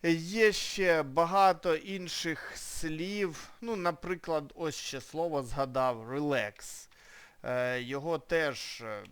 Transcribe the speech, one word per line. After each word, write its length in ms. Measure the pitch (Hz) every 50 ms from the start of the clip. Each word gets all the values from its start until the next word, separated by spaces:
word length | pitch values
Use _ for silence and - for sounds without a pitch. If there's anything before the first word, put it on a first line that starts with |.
| -
Є 480 | 170 165 165 165 170 196 226 220 214
ще 500 | 196 - - - - - 190 180 170 160
багато 720 | 151 139 131 156 170 170 185 196 196 190 180 165 - 180 160
інших 760 | 156 - - 196 196 180 170 - - - 170 156 - - - -
слів. 920 | - - - - - - 165 156 156 170 185 202 208 202 180 156 - - - - -
Ну, 160 | - 233 226
наприклад, 760 | 202 175 175 165 143 - 175 185 170 - - 165 156 147 135 -
ось 200 | - 170 156 143
ще 260 | - - - - 135
слово 420 | 120 - - 151 165 175 156 143
згадав, 720 | 131 117 - 143 139 131 127 131 131 131 123 113 113 113
relax. 760 | 127 139 147 147 143 127 107 104 104 - - - - - - - - - - - - - - - _ _
Е, 400 | - - 127 123 123 123 127 123
його 360 | 123 123 135 143 139 165 165 151
теж, 640 | 147 - 175 165 160 147 131 - - - - -
е 240 | 120 110 107 104 101 -